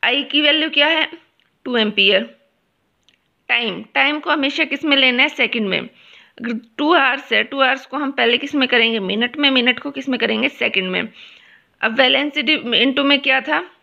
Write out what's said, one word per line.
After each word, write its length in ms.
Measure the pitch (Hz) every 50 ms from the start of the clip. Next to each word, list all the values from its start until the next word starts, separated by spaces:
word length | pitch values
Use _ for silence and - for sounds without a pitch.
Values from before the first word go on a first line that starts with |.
| -
आई 200 | 196 247 285 277
की 180 | 277 - 285
वैल्यू 280 | 302 294 285 311 311 320
क्या 180 | 311 294 285 302
है, 200 | 330 320 320 320 - 330 _ _ _ _ _ _ _ _ _
टू 100 | - 247 233
एम्पियर। 460 | 220 208 202 208 196 190 202 190 233 233 - _ _ _ _ _ _ _ _ _ _ _ _ _ _ _ _ _ _ _ _ _ _ _
टाइम, 340 | 247 233 240 226 185 170 214 - _
टाइम 260 | 277 269 277 302 302
को 100 | 294 339
हमेशा 340 | 294 320 269 277 285 302 320
किस 200 | - - 277 -
में 120 | 311 285 269
लेना 260 | 262 254 247 240 269
है, 60 | 302
सेकंड 380 | - - 262 220 - 233 214 196
में। 120 | 185 156
अगर 800 | - - _ _ _ - - - - _ _ - 233 233 233 220 - _ _ -
टू 140 | 294 302 349
आवर्स 380 | 330 269 262 247 269 277 - 233
है, 100 | 208 214
टू 160 | - - 277
आवर्स 260 | 269 254 262 269 262
को 120 | - - 277
हम 140 | 302 269
पहले 260 | 277 269 240 233 240 247
किस 180 | - 285 -
में 120 | 294 269 247
करेंगे, 300 | 247 240 226 226 226 226
मिनट 380 | 196 185 196 208 233 240 - 311
में, 120 | 294 277
मिनट 280 | 269 262 240 247 247 247
को 120 | - 285
किस 180 | 277 277 254 277
में 100 | 254 233
करेंगे, 300 | 220 214 220 214 240 285
सेकंड 420 | - - 240 233 - 190 185 185
में। 160 | 185 180 - 220 - - - - - - - - - _ _ _ _ _
अब 180 | - 220 226 247
वैलेंसी 440 | 269 254 269 262 285 294 - 294 277 233 311 - - 233 240 180 220
into 200 | 269 254 277 285
में 140 | 277 285 277
क्या 180 | 277 294 262 269
था 220 | 226 294 311 320 359 359 _ _